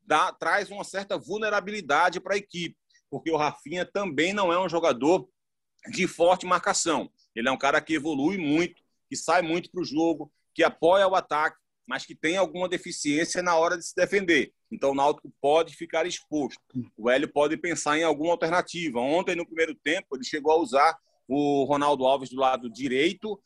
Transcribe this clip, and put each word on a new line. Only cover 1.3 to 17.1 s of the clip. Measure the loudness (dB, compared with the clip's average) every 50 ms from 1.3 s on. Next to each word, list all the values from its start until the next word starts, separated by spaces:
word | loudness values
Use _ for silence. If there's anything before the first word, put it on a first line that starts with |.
| -6 -4 -2 0 -2 -2 -2 -4 -10 -8 -2 0 2 2 2 2 0 -2
pra | -4 -4 -4
equipe, | -4 -4 _ -8 -8 -8 -8 -10 _ _ _ _ _ _ -12
porque | -12 -8 -4 -2
o | 0
Rafinha | 2 2 0 -2 -4 -12 -8 -6 -6 -6
também | -4 -4 -4 -4 -2 0 0 0 0 2
não | 2 2 2
é | 2 2
um | 0 0
jogador | 0 2 2 2 2 4 4 4 4 4 2 _ _ _ _ _ _ _ _ _ _ _ -16 -10
de | -4 -2 -2
forte | -2 0 4 4 4 4 4 2
marcação. | 0 0 0 2 0 0 0 0 0 0 -2 -4 -6 _ _ _ _ -6
Ele | -2 -2
é | -2
um | 0
cara | 0 0 2 2 2
que | 0 0 -2
evolui | -2 -2 -2 -2 0 0 0 0
muito, | 0 0 0 2 2 0 -2 -4 _ _ _ _ _ _
que | -12 -10
sai | -6 -2 2 2 2 2
muito | 0 -2 -4 -4 -6
pro | -8 -8 -6
jogo, | -4 0 0 0 0 0 -2 -6 -16 _ _ _ _ -2
que | 0 0
apoia | 0 0 2 2 4 4 4 4
o | 4 2
ataque, | 0 -2 -2 -2 -2 -2 -2 -4 _ _ _ _ _ _
mas | -8 -8 -8 -8
que | -10 -12
tem | -6 -4 -2 0
alguma | 0 0 0 -2 -4 -4
deficiência | -4 -4 -6 -6 -8 -10 -6 -2 0 0 0 0 0 -2 -2 0
na | 2 4
hora | 4 4 2 0
de | -4 -6
se | -6 -2
defender. | 0 0 2 2 0 2 4 2 2 2 0 _ _ _ -14
Então, | -8 -2 -2 0
o | 2
Náutico | 2 2 2 2 0 -6 -20 -10 -2
pode | 2 4 4 4 2 0 -6
ficar | -16 -12 -6 -4 -2 -2
exposto. | -2 -6 -10 _ -6 -4 -4 -4 -4 -8 -12 _ _ -10 -10 -10 -10 _
O | -4 0
Hélio | 2